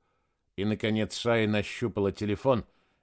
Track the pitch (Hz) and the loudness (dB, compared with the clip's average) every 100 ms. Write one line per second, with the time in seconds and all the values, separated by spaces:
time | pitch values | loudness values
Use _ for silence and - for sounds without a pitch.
0 | _ _ _ _ _ - 104 104 110 107 | _ _ _ _ _ -4 -2 0 0 0
1 | 104 - 120 117 107 107 98 - 117 104 | -2 -2 0 2 2 2 -2 -4 -4 0
2 | 98 92 104 101 135 117 - _ _ _ | 0 0 -2 0 2 0 -2 _ _ _